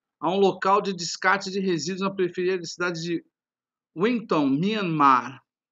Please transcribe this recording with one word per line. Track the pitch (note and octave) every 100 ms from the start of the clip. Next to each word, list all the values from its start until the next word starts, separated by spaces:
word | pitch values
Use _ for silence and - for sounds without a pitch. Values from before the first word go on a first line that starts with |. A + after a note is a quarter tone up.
| _ _
a | D#3
um | F#3+
local | G3 F#3 G3 G3+
de | F#3+
descarte | F3+ D#3+ - F#3+ G3 G3
de | F#3+
resíduos | F#3+ E3+ C#3+ F#3
na | G3
periferia | G3 F3 F3 F3+ F#3
da |
cidade | E3 - F3+ E3
de | E3+ E3 - _ _ _ _ _ _
Winton, | - G#3 A#3+ - E3 C#3
Myanmar, | C#3 F#3+ A3 F#3 D#3 C#3 B2+ A#2+ C3 _ _ _